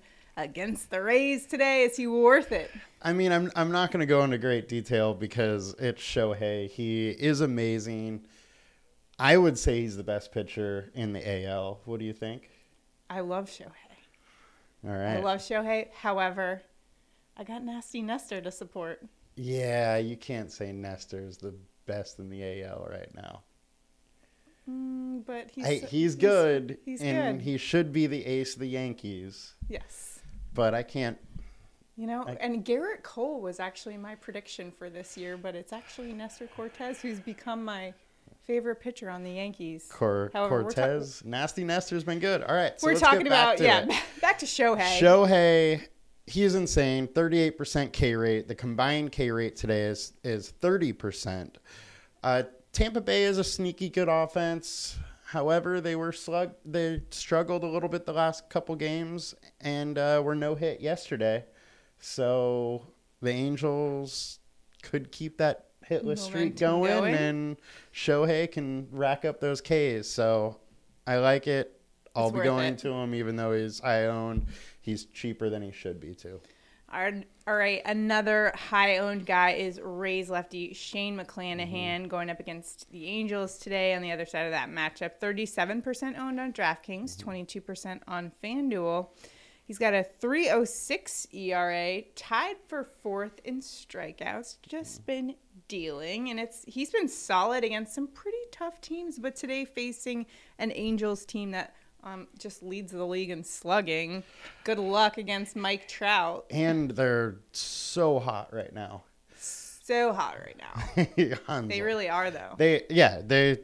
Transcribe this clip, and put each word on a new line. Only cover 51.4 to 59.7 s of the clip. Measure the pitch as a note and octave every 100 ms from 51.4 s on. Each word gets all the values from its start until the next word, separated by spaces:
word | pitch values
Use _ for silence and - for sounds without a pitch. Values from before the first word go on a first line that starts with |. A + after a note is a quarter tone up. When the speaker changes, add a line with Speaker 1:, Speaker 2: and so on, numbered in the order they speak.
| E2+ - - - - - - _
Speaker 2:
Uh, | C3 B2+ B2+ - _
Tampa | - A3 A3+
Bay | G3 G3+
is | G3+ G3
a |
sneaky | F#3 - F3+ F3 F#3
good | F#3 E3+
offense. | D#3+ D#3+ F3+ E3 E3 - - - - - - -
However, | D#3+ D3 E3+ F3 F3+
they | E3 D#3+
were | E3
slug-, | E3 - E3+ F3+ -
they | D#3 E3+ E3 D#3+ -
struggled | - - E3 E3+ F3
a | E3
little | E3 E3+
bit | E3+ F3
the |
last | D#3+ D#3+ D#3+ -
couple | E3+ E3 D#3+
games | D#3 D#3+ E3 E3+ - - - _
and, | D3